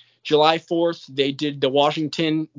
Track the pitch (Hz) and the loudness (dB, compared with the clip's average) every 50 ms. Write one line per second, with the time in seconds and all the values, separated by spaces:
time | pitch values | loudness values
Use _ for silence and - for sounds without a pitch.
0 | _ _ _ _ - - 151 147 151 160 165 170 - - 175 170 170 170 170 165 | _ _ _ _ -4 0 2 4 4 4 2 0 -2 -4 -2 0 0 0 -2 -4
1 | - - 135 135 139 143 139 135 151 147 143 139 139 131 131 143 143 151 151 160 | -10 -8 -4 -2 -2 -2 -2 -4 -6 -6 -4 -2 -2 0 2 2 2 2 2 -2
2 | 156 143 - - 165 156 156 156 156 - - | -4 -6 -4 -4 -2 -2 -2 -2 -4 -6 -10